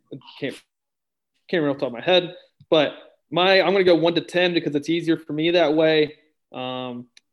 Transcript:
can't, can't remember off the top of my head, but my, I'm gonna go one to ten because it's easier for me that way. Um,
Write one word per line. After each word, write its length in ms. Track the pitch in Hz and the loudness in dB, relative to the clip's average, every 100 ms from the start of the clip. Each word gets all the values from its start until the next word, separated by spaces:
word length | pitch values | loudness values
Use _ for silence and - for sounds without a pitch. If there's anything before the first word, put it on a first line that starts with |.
| - 135 - - | -20 -20 -20 -12
can't, 220 | 135 - _ _ _ _ _ _ _ _ - | -10 -12 _ _ _ _ _ _ _ _ -6
can't 160 | 180 | -2
remember 80 | 147 | -2
off 60 | 139 | -2
the 80 | 135 | -6
top 20 | |
of 60 | |
my 80 | 117 | -6
head, 340 | 160 180 165 - _ _ - | 0 0 0 -10 _ _ 0
but 240 | 160 139 - - _ - | 2 2 -4 -20 _ -6
my, 300 | 160 185 190 | 0 4 4
I'm 100 | 170 | 4
gonna 120 | 196 | 2
go 120 | 180 165 | 4 4
one 180 | 165 165 | 2 -2
to 60 | |
ten 320 | - 175 180 | -2 -2 0
because 220 | 170 151 147 | 0 -2 -4
it's 140 | 143 | -4
easier 280 | 170 160 160 | -4 -2 -4
for 160 | - | -4
me 180 | 151 165 | -4 0
that 220 | 175 151 | 2 2
way. 440 | 156 160 156 151 - _ _ _ | 2 2 2 0 -6 _ _ _
Um, 560 | 127 127 127 127 120 120 _ _ | -12 -10 -8 -10 -12 -16 _ _